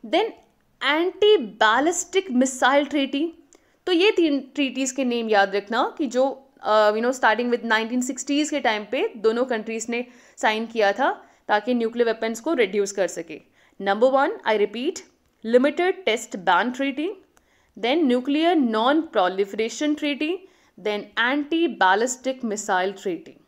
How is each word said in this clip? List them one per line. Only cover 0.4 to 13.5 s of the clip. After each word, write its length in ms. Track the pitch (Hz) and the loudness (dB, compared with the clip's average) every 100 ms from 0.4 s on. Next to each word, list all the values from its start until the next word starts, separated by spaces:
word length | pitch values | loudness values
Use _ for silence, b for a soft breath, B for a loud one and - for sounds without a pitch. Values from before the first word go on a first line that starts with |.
| _ _ _ _ | _ _ _ _
एंटी 540 | 254 302 359 370 415 415 | -2 0 -2 2 4 4
बैलिस्टिक 920 | 214 - 220 233 311 339 - 381 381 | 2 2 2 4 0 -2 -2 -4 0
मिसाइल 540 | 247 262 - 254 285 | 0 0 2 4 4
ट्रीटी। 480 | 285 285 269 277 330 - _ b b b | 2 -2 -2 -2 -4 -8 _ b b b
तो 60 | - | -2
ये 200 | 339 415 | 2 4
तीन 400 | 427 330 277 - | 4 2 0 -4
ट्रीटीज 360 | - 269 240 262 | -4 -4 -2 -4
के 140 | 277 | -2
नेम 240 | 254 240 226 | -2 -2 2
याद 260 | 208 196 | 2 4
रखना 400 | 202 - 233 370 - | 0 -2 -2 -2 -4
कि 100 | 277 | -4
जो, 420 | 240 269 - _ _ | 0 0 -2 _ _
अ, 300 | - 214 208 | 2 4 4
you 100 | 214 | 2
know, 160 | 240 262 | -2 2
starting 320 | 240 214 247 | 2 2 0
with 120 | 233 | -2
नाइनटीन 380 | 233 220 226 254 | 0 0 0 -4
सिक्सटीज 480 | 247 262 - 285 302 | -4 -8 -2 -2 0
के 100 | 294 | 0
टाइम 260 | 240 214 208 | 0 -2 -4
पे 220 | 262 440 226 | -4 -4 0
दोनों 280 | 220 233 | 0 0
कंट्रीज 420 | 254 226 214 226 220 | -2 -4 -4 -8 -6
ने 160 | 233 247 B B - | -8 -8 B B -2
साइन 280 | 233 214 | 0 0
किया 280 | 226 226 202 | -4 0 0
था 320 | 202 294 415 B B - | 2 -2 -2 B B -2
ताकि 260 | 214 226 | 0 0
न्यूक्लियर 340 | 247 226 233 233 | 0 -2 0 -2
वेपन्स 320 | 226 226 226 | 0 -4 -4
को 140 | 311 | -4
रिड्यूस 380 | 269 202 202 202 | 0 0 0 -4
कर 160 | 202 180 | -2 -4
सके। 340 | 180 165 156 _ | -4 -12 -16 _